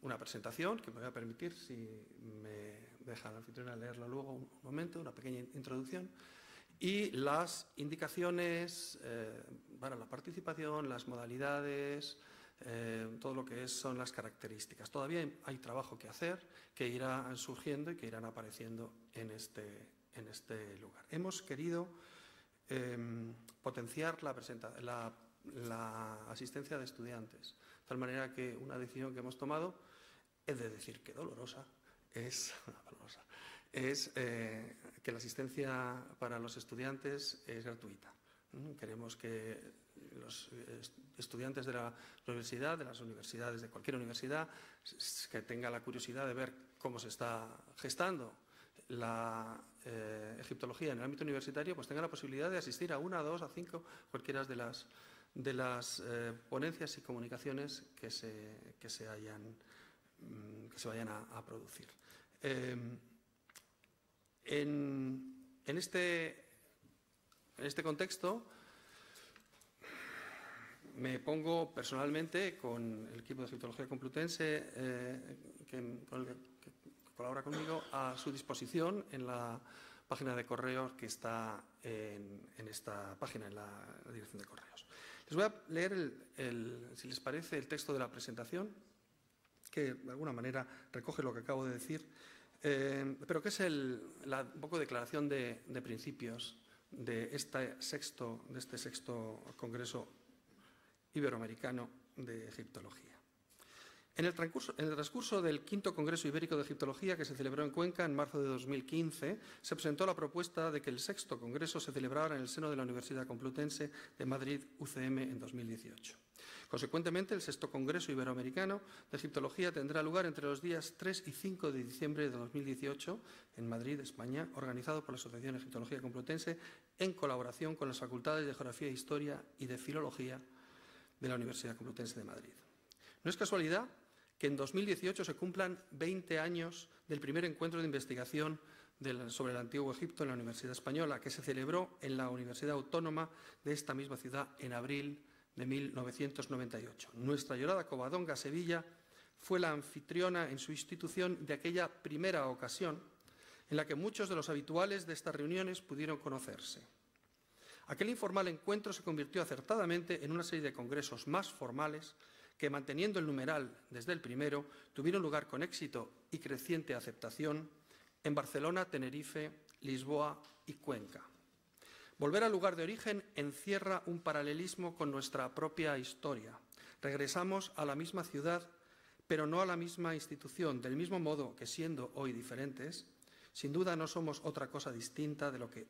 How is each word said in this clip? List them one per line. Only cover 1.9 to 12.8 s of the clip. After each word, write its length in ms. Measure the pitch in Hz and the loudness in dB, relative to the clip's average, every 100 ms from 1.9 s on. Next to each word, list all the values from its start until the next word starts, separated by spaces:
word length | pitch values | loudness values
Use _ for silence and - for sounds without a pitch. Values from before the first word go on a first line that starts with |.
| 110 - - 110 107 | -10 -14 -14 -14 -12
me 560 | 107 104 104 107 120 - | -10 -10 -10 -12 -18 -16
deja 300 | 131 113 113 | -12 -8 -8
la 80 | 110 | -10
anfitriona 380 | 113 120 123 117 | -10 -10 -8 -6
leerlo 320 | 120 120 120 | -6 -6 -6
luego 240 | 135 135 | -4 -4
un 180 | 131 131 - | -6 -10 -12
momento, 360 | 131 143 170 170 | -6 -4 -2 -4
una 120 | 143 | -8
pequeña 280 | - 131 123 123 | -8 -6 -6 -6
introducción, 560 | 147 127 131 131 180 185 - - - - - - - | -8 -4 -2 -2 -4 -6 -10 -18 -18 -18 -20 -20 0
y 320 | 180 202 208 | 2 4 4
las 560 | 131 139 151 170 - - - | 4 6 6 4 -2 -8 -4
indicaciones, 1200 | 143 160 156 - 175 175 175 170 170 170 - - | -2 -2 -2 2 4 6 4 4 0 -4 -8 -8
eh, 400 | 127 117 110 113 - 131 - - | -4 -2 -2 -6 -10 -14 -14 -8
para 160 | 135 123 | -6 -4
la 120 | 110 | -6
participación, 840 | 131 175 170 170 160 151 151 143 | -8 -6 -4 -4 -2 0 2 0
las 180 | 123 127 | -2 -4
modalidades, 1080 | 123 117 127 139 143 143 143 143 143 147 - - - - - | -4 -4 0 2 4 2 0 0 0 -4 -8 -14 -20 -20 -14
eh, 460 | 127 117 | -6 -2